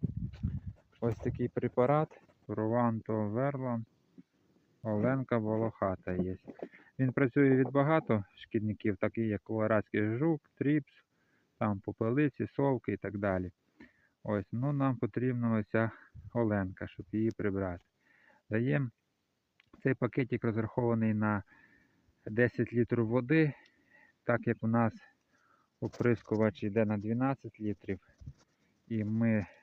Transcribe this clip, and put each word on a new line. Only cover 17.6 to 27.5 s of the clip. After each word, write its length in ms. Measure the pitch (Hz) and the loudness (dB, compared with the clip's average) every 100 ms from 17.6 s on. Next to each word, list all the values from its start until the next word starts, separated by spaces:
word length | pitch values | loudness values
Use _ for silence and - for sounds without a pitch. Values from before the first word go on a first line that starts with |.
| 92 87 - _ _ _ _ _ - | -4 -6 -14 _ _ _ _ _ -4
Даємо, 400 | 110 127 147 123 - _ _ _ _ _ _ _ - | -2 0 0 -2 -8 _ _ _ _ _ _ _ -4
цей 120 | 135 | 0
пакетик 500 | 120 120 - 120 120 | 0 0 0 0 0
розрахований 680 | 117 107 110 - 120 113 110 | 0 0 -2 0 2 2 2
на 280 | 107 107 104 - - - _ _ _ _ _ - | 2 2 0 -2 -16 -20 _ _ _ _ _ -4
десять 460 | 107 120 - 110 | 2 2 2 0
літрів 340 | 120 113 117 110 | 0 2 2 2
води, 460 | 123 120 160 151 - - _ _ _ _ _ | 0 2 4 4 0 -16 _ _ _ _ _
так 220 | - 117 117 | -2 0 0
як 100 | 110 | -2
у 60 | 113 | 2
нас 280 | 117 113 - - _ _ _ _ _ _ _ | 4 2 0 -14 _ _ _ _ _ _ _
оприскувач 840 | 110 - 120 117 - 107 107 - | -8 0 2 0 -2 0 0 0
йде 220 | 107 110 | -2 0
на 140 | 107 104 | 0 0
дванадцять 640 | 107 117 135 135 113 | -2 0 0 -2 -8